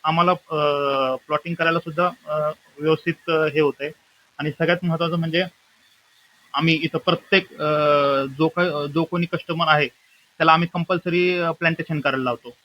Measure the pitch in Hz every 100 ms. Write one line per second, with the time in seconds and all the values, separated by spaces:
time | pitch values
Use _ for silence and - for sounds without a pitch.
0 | 156 165 175 175 _ 156 147 147 143 135
1 | 131 131 - 151 170 170 165 165 165 156
2 | 180 - 156 151 151 - _ - 156 156
3 | - 160 - 160 156 143 147 135 143 -
4 | _ _ _ - 147 - 165 175 180 160
5 | 170 170 165 170 180 _ _ _ _ _
6 | _ _ _ _ _ 139 160 160 160 160
7 | - 165 - 190 185 - 151 151 147 147
8 | 143 135 139 135 160 175 180 147 147 147
9 | 160 175 170 175 - 165 160 151 131 _
10 | _ _ _ _ 160 160 170 175 165 180
11 | 180 175 180 180 165 160 170 165 165 151
12 | 139 131 127 120 120 -